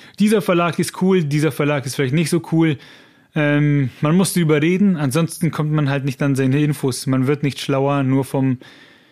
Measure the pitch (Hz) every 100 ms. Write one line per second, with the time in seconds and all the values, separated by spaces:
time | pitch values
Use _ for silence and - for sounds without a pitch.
0 | - - 208 220 - 170 170 170 - -
1 | 185 185 147 147 151 - 143 147 127 -
2 | 131 156 151 170 - 165 165 135 - -
3 | - _ _ 156 147 147 147 143 131 -
4 | 151 180 180 180 156 151 160 185 202 160
5 | 143 151 165 - 160 - 151 156 139 139
6 | 139 - 143 135 131 143 147 147 135 123
7 | 135 131 127 147 139 - - 135 139 143
8 | 131 135 131 143 135 127 - - - -
9 | _